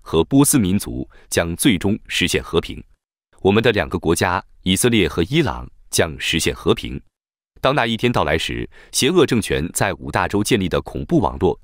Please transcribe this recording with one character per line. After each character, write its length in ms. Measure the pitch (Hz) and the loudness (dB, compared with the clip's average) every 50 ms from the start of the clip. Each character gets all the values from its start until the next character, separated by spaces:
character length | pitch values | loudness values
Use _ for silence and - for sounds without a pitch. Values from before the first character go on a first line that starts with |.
和 240 | - - - 80 82 | -12 0 2 2 2
波 180 | - - 139 | 4 4 4
斯 160 | 139 - - 139 | 4 6 4 2
民 200 | 104 90 95 101 | 2 2 0 0
族， 280 | - - 117 123 135 - - - - _ | -2 -4 -8 -8 -10 -10 -14 -20 -14 _
将 260 | - - 85 85 87 | -2 -2 0 -2 -4
最 220 | - - 147 101 | 0 2 2 2
终 220 | - - 98 107 - - | 2 0 -2 -2 -2 -6
实 200 | - - - 92 | -6 -4 -2 -2
现 160 | 82 - 65 | 0 -2 -4
和 160 | - - - 82 | -4 0 -2 -2
平。 240 | - - - - - _ _ _ _ _ _ _ _ _ _ _ | -2 -2 -12 -14 -16 _ _ _ _ _ _ _ _ _ _ _
我 100 | - 95 | 0 2
们 100 | 101 110 | 2 4
的 80 | 113 120 | 2 2
两 140 | 110 101 82 | 2 2 -2
个 120 | 69 - 90 | -2 -4 -4
国 180 | - 78 87 | 0 0 2
家， 260 | - 107 92 87 95 - _ - - | 2 2 0 0 -2 -6 _ -20 -8
以 120 | _ 92 95 | _ 0 0
色 140 | 92 - 123 | 2 4 2
列 180 | 120 107 90 | 4 4 2
和 160 | 76 - - 85 | 2 0 -2 -2
伊 180 | 92 131 165 | 0 0 0
朗， 260 | 156 104 67 60 62 - - - - - | 0 0 -4 -8 -10 -14 -18 -20 -18 -6
将 280 | - - 95 82 71 65 | -2 -2 -2 -2 -2 -8
实 220 | - - - 82 | -6 -4 -2 -2
现 140 | - - 67 | -2 -2 -4
和 200 | - - 82 107 | -2 0 0 0
平。 240 | - - - 64 71 - _ _ _ _ _ _ _ _ _ _ - | 0 -2 -10 -12 -12 -14 _ _ _ _ _ _ _ _ _ _ -4
当 140 | - 131 139 | -2 0 0
那 100 | 147 120 | 0 0
一 100 | 117 113 | -2 -2
天 160 | 110 - 127 | 0 0 0
到 140 | 123 110 87 | 0 2 0
来 140 | 73 78 82 | 0 0 -2
时， 280 | - - 62 58 60 - - - - - | -2 -4 -6 -8 -10 -12 -14 -20 -20 -10
邪 200 | - - 127 131 | -4 0 0 2
恶 160 | 180 180 139 | 4 4 4
政 120 | 113 135 113 | 4 2 0
权 300 | - - - 65 76 87 - | 0 0 -2 -2 -2 -4 -4
在 180 | - 117 101 | -2 -2 -2
五 180 | 87 - 64 67 | -2 -6 -10 -4
大 160 | 76 104 92 | -2 -2 -2
洲 160 | 87 - 101 | 0 0 -2
建 160 | 107 - 135 107 | 0 2 0 0
立 80 | 92 | 0
的 140 | 85 73 71 | 0 -2 -2
恐 240 | - - - 65 71 | -4 -4 -8 -10 -4
怖 160 | - 175 160 | 0 0 2
网 180 | 101 69 62 71 | 2 0 -2 0
络 220 | 92 85 58 - | 0 -2 -2 -2